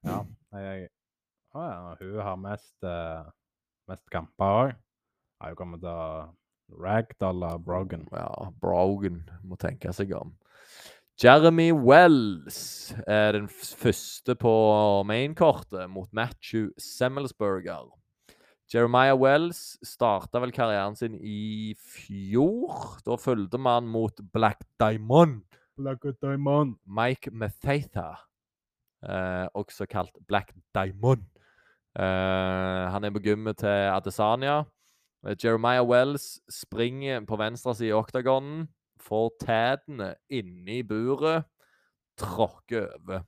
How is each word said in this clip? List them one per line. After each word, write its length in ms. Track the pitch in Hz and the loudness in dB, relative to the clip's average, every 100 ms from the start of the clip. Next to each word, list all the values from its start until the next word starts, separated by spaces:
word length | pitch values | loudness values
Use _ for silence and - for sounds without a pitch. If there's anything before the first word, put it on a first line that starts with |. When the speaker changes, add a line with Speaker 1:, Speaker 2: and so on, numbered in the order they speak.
Speaker 1:
Ja, 200 | - 92 101 - _ | -4 -6 -8 -16 _
jeg, 360 | 101 98 95 90 _ _ _ _ _ _ | -14 -12 -12 -14 _ _ _ _ _ _
å 60 | 139 | -14
ja, 340 | 170 90 87 82 | -12 -12 -14 -16
hun 220 | 95 104 | -12 -8
har 180 | 101 92 | -6 -8
mest, 380 | 95 104 _ _ | -8 -12 _ _
eh, 420 | 92 87 82 80 80 _ _ _ _ _ - | -8 -8 -8 -10 -14 _ _ _ _ _ -18
mest 220 | 92 _ | -18 _
kamper 340 | - 85 - | -10 -10 -2
også. 320 | 98 104 135 - _ _ _ _ _ _ | 2 4 2 -2 _ _ _ _ _ _
Har 100 | - | -16
jo 40 | |
kommet 260 | 85 90 85 | -12 -14 -12
til 100 | 87 | -10
å 380 | 85 80 80 78 85 _ _ _ | -8 -8 -8 -12 _ _ _ _
ragdolle 840 | 82 90 107 117 - 98 90 85 82 | -12 -2 -2 -2 -6 -4 -4 -6 -8
Brogan. 500 | 87 90 95 87 78 | -4 -4 -4 -10 -12
Speaker 2:
Ja, 420 | - 80 - 95 | -10 -10 -10 -12
Brogan 720 | - 90 90 92 101 98 85 82 87 | -6 -2 2 2 0 -4 -6 -14 -18
må 160 | 95 90 | -16 -8
tenke 360 | - - - | -8 -6 -10
seg 200 | - 98 | -6 -6
om. 220 | 90 - - _ _ - - - - _ _ | -6 -10 -18 _ _ -20 -20 -20 -20 _ _
Jeremy 520 | 120 143 165 165 165 | 10 10 10 6 4
Wells 1200 | 160 123 143 180 147 107 87 69 - - - - 107 | 6 10 12 12 8 4 -4 -8 -14 -14 -14 -14 -12
er 320 | 107 107 107 | 0 4 4
den 120 | 104 | 2
f-, 300 | 104 - - - | -4 -12 -16 -2
første 580 | 123 - - - - | 0 0 -4 -10 -4
på 180 | 127 120 110 110 104 107 101 | 0 4 4 6 6 4 2
mainkortet 880 | 98 110 139 160 160 - - 95 92 | 0 -2 -2 2 4 4 -4 -12 -10
mot 180 | 95 95 | -12 -8
Matthew 600 | 107 120 - - 113 104 - | -6 -6 -6 -6 -4 -4 -8
Semmelsberger. 1120 | - - 127 135 135 - 104 95 87 82 60 _ _ _ _ _ _ _ _ | -18 -4 -4 -4 -10 -4 -4 -4 -6 -12 -16 _ _ _ _ _ _ _ _
Jeremiah 440 | 120 117 123 135 | 0 2 4 6
Wells 600 | 135 135 143 170 175 - - | 6 6 4 2 -6 -16 -18
startet 580 | - - 120 98 - 120 | -20 -2 0 0 -2 -4
vel 100 | 127 | -4
karrieren 440 | 123 117 104 98 107 | -2 0 0 -2 -4
sin 180 | 117 | -8
i 600 | 110 107 104 107 107 107 107 | -8 -10 -8 -6 -8 -10 -12
fjor. 1200 | - - - 101 95 110 156 226 339 - - - | -18 -20 -14 -12 -2 2 2 0 -6 -8 -12 -12
Da 160 | - 120 | -6 -4
fulgte 420 | - 120 98 - | -2 -2 -2 -2
man 260 | 131 120 120 | 2 0 0
mot 300 | 113 113 - 101 | -2 -2 -4 -8
Black 340 | 110 113 107 - _ | 0 0 0 -16 _
Diamond. 640 | 113 110 107 143 170 120 92 _ _ | 0 0 4 6 6 2 -14 _ _
Speaker 1:
Black 260 | - 139 131 143 127 | -12 -10 -8 -8 -6
Diamond. 640 | 139 139 139 143 147 104 | -6 -2 2 2 2 -2
Speaker 2:
Mike 460 | - 101 120 131 - | -10 -2 -2 -2 -8
Mathetha, 840 | 113 107 - 139 143 139 101 82 78 _ _ _ _ _ _ _ _ | -8 -8 -4 -2 -2 -2 -8 -10 -12 _ _ _ _ _ _ _ _
eh, 440 | 95 92 92 90 92 | -8 -6 -4 -4 -6
også 360 | 101 104 - 98 | -8 -10 -10 -8
kalt 300 | 101 90 - _ | -6 -8 -10 _
Black 280 | 104 - - _ | -4 -4 -20 _
Diamond. 560 | - 98 95 120 127 92 _ _ _ _ _ _ | -4 -4 0 2 2 -2 _ _ _ _ _ _
Eh, 960 | - 95 92 95 95 92 92 92 92 92 | -4 -2 0 0 0 0 -2 -2 -2 -4
han 140 | 98 | -4
er 60 | 104 | -4
på 120 | 101 | -4
gymmet 360 | 101 107 110 104 | 0 0 -2 -4
til 320 | 107 101 98 | 0 0 2
Adesanya. 680 | 95 95 - 107 120 135 147 151 _ _ _ _ _ | 0 -4 -2 0 2 0 -2 -2 _ _ _ _ _
Eh, 120 | 101 104 | -10 -4
Jeremiah 480 | 117 113 117 127 | 0 2 2 2
Wells 560 | 123 123 131 143 - - _ | 4 4 4 0 -8 -18 _
springer 760 | - - 98 120 131 139 127 | -18 -12 -4 -4 -2 -6 -6
på 160 | 107 107 | -6 -4
venstre 380 | 107 123 127 113 | -4 -4 -6 -4
side 160 | 117 | 0
i 0 | |
oktagonen, 760 | 107 110 131 123 131 139 156 160 _ _ _ | 0 0 -4 0 0 -2 -10 -10 _ _ _
får 300 | - 110 113 - | -6 -2 -2 -4
tætene 720 | - 113 117 139 - 135 98 82 _ | -2 0 0 -2 -6 -10 -10 -10 _
inni 480 | 135 92 90 90 117 | -8 -8 -14 -10 -8
buret, 600 | 113 107 120 135 156 160 160 _ _ _ _ _ _ _ | -4 -2 -2 0 0 0 -4 _ _ _ _ _ _ _
tråkker 640 | - 90 110 - _ 98 90 | -10 -2 -2 -4 _ -6 -6
over. 320 | - 87 95 | -12 -10 -10